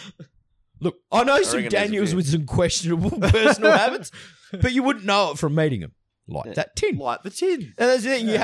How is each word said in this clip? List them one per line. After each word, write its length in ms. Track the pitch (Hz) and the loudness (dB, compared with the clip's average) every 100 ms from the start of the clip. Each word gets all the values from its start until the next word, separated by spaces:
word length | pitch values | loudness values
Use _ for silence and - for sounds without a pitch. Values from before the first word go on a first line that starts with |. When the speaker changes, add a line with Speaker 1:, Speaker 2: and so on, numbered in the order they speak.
| 202 - 160 _ | -18 -20 -20 _
Speaker 1:
<laughs> 420 | _ _ _ - | _ _ _ -8
Look, 160 | 170 - - | -6 -6 -4
I 120 | 220 | 0
know 120 | 254 285 | 2 2
Speaker 2:
I 60 | |
Speaker 1:
some 140 | 381 247 | 2 -2
Speaker 2:
reckon 120 | 214 | -2
there's 120 | 202 | -2
a 20 | 208 | 0
Speaker 1:
Daniels 240 | 208 190 | -2 0
Speaker 2:
few. 60 | 185 | 0
Speaker 1:
with 100 | 147 | 0
some 180 | 165 139 | -2 0
questionable 640 | - 170 - 170 165 196 | 0 0 0 -2 -2 -2
<laughs> 80 | 311 | 0
personal 520 | 196 214 220 233 311 | 2 4 4 4 4
habits, 380 | 294 240 359 175 - - | 4 2 -2 -10 -18 -20
Speaker 3:
<laughs> 180 | - - | -20 -14
Speaker 1:
but 200 | 190 233 | -2 0
you 80 | 247 | 2
wouldn't 240 | 262 233 196 | 0 0 0
know 260 | 202 180 | 2 2
it 60 | 143 | 0
from 160 | 156 | -2
meeting 300 | 156 156 113 | 0 0 -2
'em. 80 | 78 - _ _ - | -8 -16 _ _ -12
Like 200 | - 113 | -10 -8
Speaker 2:
Yeah. 60 | |
Speaker 1:
that 220 | 127 - - | -6 -6 -4
tin. 220 | 415 247 | -2 -2
Speaker 3:
Like 240 | 127 117 | -4 -6
the 80 | 196 | -8
tin. 320 | - 381 330 135 - | -4 -2 -2 -6 -2
Speaker 1:
And 120 | 240 | 2
that's 140 | 254 | 2
the 60 | 226 | 0
thing, 160 | 262 226 | -2 0
you 80 | |
Speaker 3:
Yeah. 60 | 214 | 0